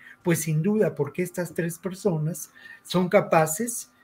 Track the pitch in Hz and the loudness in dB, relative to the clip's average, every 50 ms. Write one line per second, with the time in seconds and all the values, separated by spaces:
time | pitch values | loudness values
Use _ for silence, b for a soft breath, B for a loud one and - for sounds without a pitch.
0 | B B B B _ 175 165 160 - 165 156 156 160 202 214 220 196 156 156 - | B B B B _ 0 0 2 0 0 0 2 2 2 2 2 2 2 2 -2
1 | 143 143 - - 180 180 - - 175 165 - - 165 170 165 - - 185 185 - | -4 -4 -2 -4 -6 -4 -4 -6 -8 -4 -4 -4 -4 -4 -6 -6 -8 -10 -10 -2
2 | - 202 170 156 151 156 180 - - - B B B B B B B - - 180 | -2 -2 0 0 -2 -2 -4 -6 -10 -16 B B B B B B B -2 0 0
3 | 185 175 202 196 - - 185 165 156 156 - - 233 240 - - - b b b | 2 4 4 4 4 6 4 4 4 2 0 -2 -4 -4 -4 -8 -10 b b b